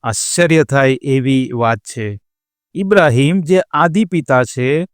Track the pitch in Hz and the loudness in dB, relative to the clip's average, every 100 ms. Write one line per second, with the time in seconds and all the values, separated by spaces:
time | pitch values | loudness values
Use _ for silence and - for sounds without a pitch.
0 | 120 110 - - 175 160 147 139 135 131 | -6 -6 -4 0 2 2 2 2 0 0
1 | 143 135 131 131 127 120 117 113 - - | -2 -2 0 0 -2 -2 -2 -2 -6 -10
2 | 107 101 _ _ _ _ _ - 196 202 | -10 -10 _ _ _ _ _ -8 2 4
3 | 156 120 139 190 160 185 - 147 170 175 | 4 2 2 0 2 0 0 0 0 0
4 | 220 170 139 127 123 - 127 151 180 | 0 -2 0 0 0 -2 -2 -2 -4